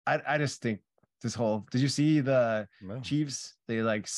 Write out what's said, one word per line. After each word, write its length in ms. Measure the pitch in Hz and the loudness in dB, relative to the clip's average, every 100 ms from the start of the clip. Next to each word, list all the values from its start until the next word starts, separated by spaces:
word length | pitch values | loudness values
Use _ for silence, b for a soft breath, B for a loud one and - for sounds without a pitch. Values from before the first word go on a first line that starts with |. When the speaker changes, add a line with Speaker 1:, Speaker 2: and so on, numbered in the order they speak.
| - | -2
Speaker 1:
I, 140 | 151 135 | -2 0
I 120 | 147 | 0
just 240 | 143 - | -2 -2
think 180 | 117 104 _ _ _ _ | -4 -4 _ _ _ _
this 140 | 117 113 | -8 -2
whole, 320 | 113 107 - | 0 0 -2
did 120 | 123 | 0
you 80 | 139 | 0
see 320 | 139 151 151 | 2 4 4
the 460 | 135 131 117 110 101 _ | 4 4 4 0 -4 _
Speaker 2:
No. 200 | 95 120 | -12 -10
Speaker 1:
Chiefs? 540 | 113 147 147 127 - - - | -2 -2 -2 -6 -12 -16 -6
They, 140 | 113 | 0
like, 240 | 110 107 - | 0 0 -2